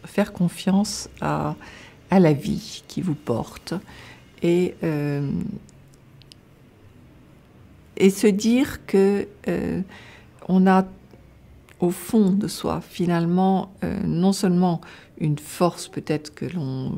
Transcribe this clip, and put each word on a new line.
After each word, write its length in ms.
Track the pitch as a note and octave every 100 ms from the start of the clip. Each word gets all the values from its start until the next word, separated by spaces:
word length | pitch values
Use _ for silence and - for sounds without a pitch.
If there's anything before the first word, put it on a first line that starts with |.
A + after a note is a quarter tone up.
| -
Faire 260 | - G3+
confiance 800 | G3+ F3 - - F#3+ G#3 - - -
à, 360 | D3+ D3+ D3+ D3+ - - - - -
à 100 | F#3+
la 140 | E3+
vie 500 | C#3+ - - - - -
qui 140 | -
vous 140 | E3+ C#3+
porte. 580 | - A2+ - - - F3 - - - - - -
Et, 340 | F3 F3 F3+ -
euh, 460 | E3 D3+ D3 C#3+ C#3 - - - - - - - - - - - - - - _ - - - - - - - - - - - -
et 120 | F#3+
se 180 | F#3+ A3
dire 580 | G3 A3 B3 C#4+ - -
que, 420 | G3 G3 G3+ - - -
euh, 320 | F3 - E3+ F#3 - - - - - -
on 180 | F#3 F#3+
a 200 | F#3 F#3+ - - - - - - - - -
au 100 | F3
fond 400 | F3+ - A3+ G3
de 160 | F#3+ F3+
soi, 340 | - - D#3
finalement, 880 | - - F3 E3+ E3+ F3+ F#3+ F#3+ - -
euh, 160 | F3+ - E2+
non 280 | D#3 F#3+
seulement 480 | F#3+ F#3+ F3 F3+ E3 - - - -
une 160 | D#3 D3
force 520 | - - F3 - -
peut-être 440 | - - D3+ -
que 120 | - -
l'on, 480 | F3 C3+ C3 C3